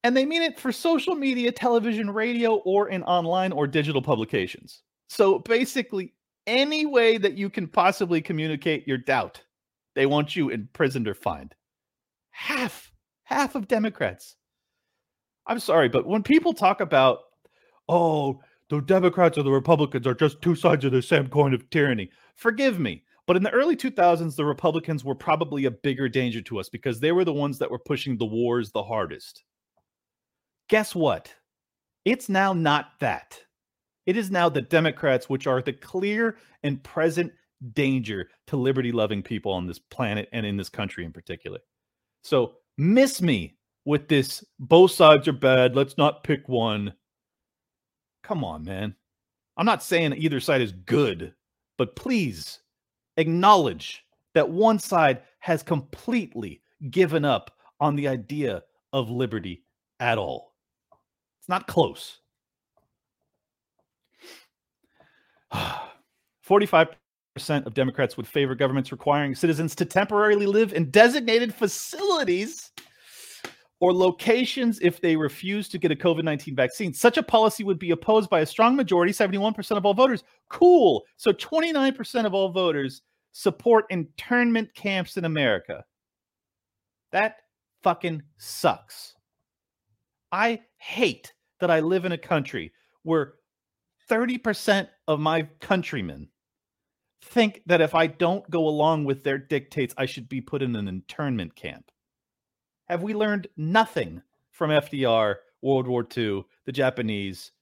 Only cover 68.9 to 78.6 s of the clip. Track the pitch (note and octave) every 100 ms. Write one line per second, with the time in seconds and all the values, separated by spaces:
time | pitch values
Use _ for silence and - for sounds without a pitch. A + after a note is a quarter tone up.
68.9 | C3 - C#3+ C#3+ C3 E3+ D#3 D#3+ - D#3+
69.9 | F#3 G3+ G#3 G#3+ G#3 G3+ G3+ A3 E3 D3+
70.9 | G3+ A#3+ C#4+ A3+ A3+ A#3+ - G#3 - -
71.9 | - G4+ E4+ A3 F3+ A3 E4 - - -
72.9 | _ - - - - - - _ _ F3+
73.9 | F3+ F#3 F3 - A#3 B3 - A#3+ A3 F3
74.9 | F3 F3+ D#3 D3 - F#3 G#3 G3 F3+ E3+
75.9 | D3+ F3+ D#3+ D#3+ D3+ D#3+ C3+ E3 - G3
76.9 | C3+ A#3+ C#4 - A3+ A3 G#3+ G3+ F3 F3
77.9 | E3 - A3 G3 F3 - -